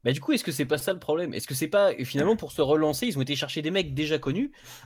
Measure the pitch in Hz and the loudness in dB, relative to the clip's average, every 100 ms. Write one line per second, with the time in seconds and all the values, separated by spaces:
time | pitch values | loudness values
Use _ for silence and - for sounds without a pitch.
0 | 120 135 - 285 - 135 131 147 - 185 | 0 0 0 0 0 -4 0 0 -2 -4
1 | - 156 175 - - 135 156 202 196 139 | -2 0 0 -4 -6 -4 0 4 4 2
2 | 127 139 165 220 147 - 139 156 156 147 | -4 0 2 2 -2 0 4 4 4 2
3 | 247 143 131 139 139 - 151 190 170 135 | -2 -2 -2 -2 -4 -4 -2 -2 -2 -2
4 | 151 156 139 160 277 - - - | 0 0 0 -2 -2 -6 -20 -20